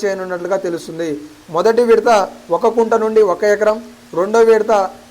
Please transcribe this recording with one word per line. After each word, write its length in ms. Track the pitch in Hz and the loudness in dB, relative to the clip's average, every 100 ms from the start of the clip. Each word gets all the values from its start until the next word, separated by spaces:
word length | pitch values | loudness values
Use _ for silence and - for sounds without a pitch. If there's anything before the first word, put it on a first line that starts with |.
| 208 | -4
చేయనున్నట్లుగా 520 | 190 185 180 175 190 | -6 -8 -8 -6 -4
తెలుస్తుంది. 640 | 185 165 - 160 165 147 - - - | -4 -8 -10 -8 -8 -8 -12 -20 -8
మొదటి 340 | 165 208 226 | -2 0 2
విడత 460 | 233 226 240 208 185 - - | 4 4 4 2 0 -8 -6
ఒక 160 | 170 226 | -2 0
కుంట 260 | 226 220 | 0 0
నుండి 280 | 226 220 220 | 0 2 2
ఒక 220 | 196 175 | 2 2
ఎకరం, 400 | 208 208 214 226 - - - | 0 2 0 -2 -8 -20 -10
రెండో 260 | 160 196 226 | -4 0 2
విడత 500 | 226 220 220 208 185 - - | 4 4 2 0 -2 -8 -12